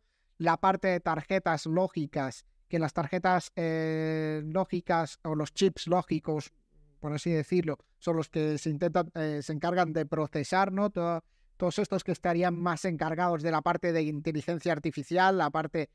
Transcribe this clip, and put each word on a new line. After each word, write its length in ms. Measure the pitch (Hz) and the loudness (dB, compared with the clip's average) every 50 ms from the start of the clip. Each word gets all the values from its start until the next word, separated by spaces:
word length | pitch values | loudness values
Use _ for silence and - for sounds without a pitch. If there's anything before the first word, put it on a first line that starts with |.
| _ _ _ _ _ _ _ - | _ _ _ _ _ _ _ 0
la 180 | 160 165 165 | 2 2 2
parte 320 | - 196 190 185 - - 190 | 4 4 2 2 4 2 2
de 100 | 180 170 | 0 2
tarjetas 680 | - 170 160 156 - - 196 185 - 175 160 147 - | 0 -2 -2 -2 -2 0 0 0 2 0 0 0 0
lógicas, 800 | 160 160 180 190 - - 165 143 147 - 151 135 131 - - - _ _ _ _ - | 0 2 2 2 0 0 -4 -4 -4 -2 -4 -4 -4 -6 -10 -18 _ _ _ _ -4
que 120 | 175 165 | -2 0
las 120 | 160 143 | 0 0
tarjetas, 600 | - 175 156 - 185 180 170 185 180 170 - - - | 0 -2 -2 -2 -2 0 2 2 2 2 0 -2 -6
eh, 880 | 190 165 160 160 160 160 160 160 160 160 160 156 156 156 156 156 151 151 | -2 -2 0 0 0 0 -2 -2 0 0 0 0 -2 -2 -2 -4 -4 -4
lógicas 760 | 156 160 190 185 - 180 175 - - 170 165 156 - - - | -2 0 0 0 0 -2 -4 0 0 2 2 0 -2 -6 -8
o 140 | - 160 156 | -6 -4 -2
los 180 | 151 151 - - | -2 -2 -2 0
chips 320 | - 190 185 - - - | 4 4 4 2 0 -2
lógicos, 680 | 165 180 180 - - 160 156 - 165 156 147 - - _ _ _ _ _ _ _ _ _ - | 0 0 0 2 0 -2 -2 -2 -2 -4 -4 -4 -8 _ _ _ _ _ _ _ _ _ -10
por 140 | - 147 | -8 -6
así 180 | 151 147 - 170 | -6 -4 -2 0
decirlo, 480 | 165 156 143 - 180 180 156 156 139 - _ _ _ _ | 0 0 0 2 2 2 2 0 -4 -6 _ _ _ _
son 180 | - 170 165 | -2 -2 0
los 120 | 160 147 - | 0 -2 -2
que 300 | - 156 156 151 151 143 | -2 -2 0 0 0 -2
se 120 | - 160 | -2 -2
intentan, 400 | 147 143 175 165 156 180 165 170 - | -2 0 0 0 2 0 0 -2 -4
eh, 260 | 165 156 151 147 147 | -4 -4 -4 -4 -4
se 100 | - - | -6 -6
encargan 400 | 156 143 - 175 180 185 175 160 | -6 -4 -2 0 2 2 2 2
de 140 | 156 160 151 | 2 -2 -2
procesar, 640 | - 160 156 151 - - 151 135 - 185 185 196 196 | -2 -2 -2 -2 -2 -2 -4 -2 0 2 2 2 2
¿no? 180 | 190 196 208 208 | 2 0 -2 0
Todo, 320 | - 180 170 170 170 165 - _ _ _ _ _ _ | 0 -2 -2 -2 -2 -4 -6 _ _ _ _ _ _
todos 220 | - 185 170 - 214 | -2 -2 -2 0 0
estos 240 | 202 - 190 185 | -2 0 -2 -2
que 100 | - 185 | -2 -2
estarían 460 | 165 - - 180 170 170 180 180 170 170 | -4 -2 0 0 2 2 2 2 0 0
más 260 | 175 175 165 - - | -2 -2 -2 -2 -2
encargados 580 | 185 165 143 156 160 160 170 180 175 170 151 | -2 -2 -2 -2 -2 0 0 0 2 0 0
de 80 | 156 165 | 0 0
la 100 | 160 151 | 0 0
parte 320 | - 175 165 160 175 175 | 2 0 0 0 0 0
de 100 | 165 160 | 2 2
inteligencia 680 | 156 151 151 143 156 165 156 151 - 170 175 151 - 175 | 0 0 -2 -4 -4 -2 -4 -4 -2 -4 -4 -2 0 0
artificial, 640 | 160 147 - 160 - 147 131 - 170 180 185 190 196 180 | 0 0 -2 -4 -4 -6 -4 0 2 4 4 4 4 4
la 120 | 151 147 | 2 0
parte 400 | 147 156 160 147 - 160 143 - | 0 -2 -2 -2 -2 -4 -4 -4